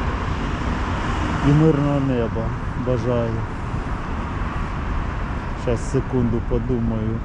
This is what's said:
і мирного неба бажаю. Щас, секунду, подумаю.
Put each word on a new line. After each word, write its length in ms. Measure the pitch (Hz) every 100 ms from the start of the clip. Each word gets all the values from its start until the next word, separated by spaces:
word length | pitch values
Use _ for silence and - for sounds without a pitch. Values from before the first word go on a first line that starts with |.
| - - - - - - - - - - - - - - 143
і 40 |
мирного 480 | 147 160 143 143 143
неба 420 | 135 127 113 110 113 120 - - 127
бажаю. 460 | 123 117 120 117 113 110 - - - - - - - - - - - - - - - - - - - - -
Щас, 300 | - 117 -
секунду, 500 | 135 - 131 120 113 -
подумаю. 720 | 123 113 123 113 110 110 113